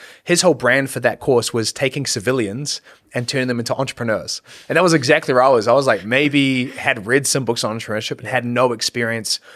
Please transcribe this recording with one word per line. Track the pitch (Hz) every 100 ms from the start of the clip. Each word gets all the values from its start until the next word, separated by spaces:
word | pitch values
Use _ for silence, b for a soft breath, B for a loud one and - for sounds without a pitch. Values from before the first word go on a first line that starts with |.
| B B
his | - 175
whole | 185 127
brand | 120 135 135
for | 127
that | 120 104
course | - 120 -
was | 117 110
taking | - 135 151 131
civilians | 117 101 131 101 117 147 - B B _
and | 123 120
turning | 135 127
them | 120
into | 113 127
entrepreneurs. | 135 - 117 98 - - B B B
And | 156
that |
was | 180 160
exactly | 127 151 - 127
where |
I | 131
was. | 120 107
I |
was | 131 131
like, | 104
maybe | 98 131 147 143 135 131 127
had | - 143 123 101
read | 139 135
some | 139 120
books | 120
on | 110 113
entrepreneurship | - 107 - -
and | 113
had | 123 120
no | 120 127
experience, | 113 - 123 117 113 104 - B